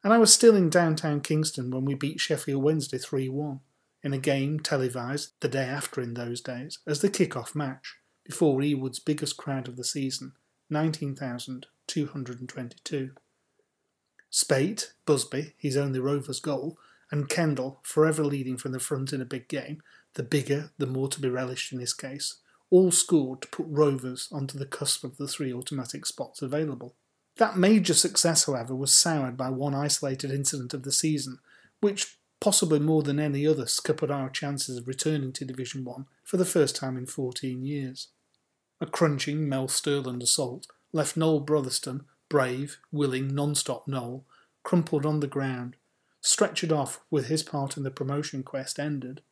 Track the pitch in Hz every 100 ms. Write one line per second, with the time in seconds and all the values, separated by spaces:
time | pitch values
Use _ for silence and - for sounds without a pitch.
0 | 202 233 214 - 233 208 170 175 170 156
1 | 160 147 - 156 151 - 123 131 135 135
2 | 143 160 - 147 - 139 143 156 135 131
3 | - 139 131 135 147 135 _ _ _ _
4 | 139 139 135 139 139 151 - 143 131 123
5 | 120 143 - _ 147 135 127 143 - -
6 | 120 117 117 120 - 123 147 - - 147
7 | 202 - 170 131 120 151 139 135 - -
8 | _ _ - - 160 135 143 139 131 -
9 | - 147 143 - - 135 127 123 123 147
10 | 135 - 131 _ _ _ _ 151 160 156
11 | 143 135 135 123 - 127 - _ - 170
12 | 143 143 127 120 127 147 123 - - 147
13 | 131 135 _ _ _ _ _ _ _ _
14 | _ _ _ - - 135 160 220 - _
15 | - 143 - 135 156 _ 147 131 143 131
16 | 131 143 139 131 151 139 147 165 _ _
17 | _ 147 139 - 160 135 131 - - -
18 | 156 156 147 139 131 123 135 127 - 139
19 | 135 135 120 127 - 143 - 151 _ _
20 | _ - 120 147 135 143 147 - 131 131
21 | 135 - 135 123 127 127 - 127 120 -
22 | 135 143 - - _ _ _ 185 185 180
23 | - 160 131 131 - - 170 147 147 135
24 | 123 127 - 147 135 139 135 - 143 -
25 | 131 - 143 - 135 123 131 139 120 147
26 | - - - - 135 147 160 123 120 _
27 | _ _ _ - 220 190 190 220 175 156
28 | 175 - 170 151 - 131 120 131 139 -
29 | 170 156 131 123 127 131 143 139 147 -
30 | 139 131 139 139 135 143 123 139 135 -
31 | 160 151 131 127 _ _ _ _ 208 196
32 | - _ _ _ 208 190 170 151 151 160
33 | 143 143 151 139 151 143 117 - - 151
34 | 147 143 131 135 143 139 - 123 120 135
35 | 156 151 131 131 131 127 123 139 123 123
36 | 135 _ - 185 180 175 139 - 131 127
37 | 127 - 127 123 131 127 135 143 131 131
38 | - _ _ _ _ _ _ _ 160 -
39 | 160 143 - 151 151 135 131 - - 143
40 | 127 123 120 - 127 123 - _ _ 156
41 | 143 - 160 156 143 151 127 - 135 131
42 | - _ _ 147 127 127 143 - _ 147
43 | 143 127 135 139 147 147 - 123 - 135
44 | 120 131 _ _ _ _ - 180 165 151
45 | 147 151 143 139 135 123 123 - _ _
46 | _ _ - - 202 170 165 156 131 -
47 | _ 151 120 156 - 147 139 - 135 131
48 | 135 143 143 139 127 135 131 - 151 143
49 | 127 143 _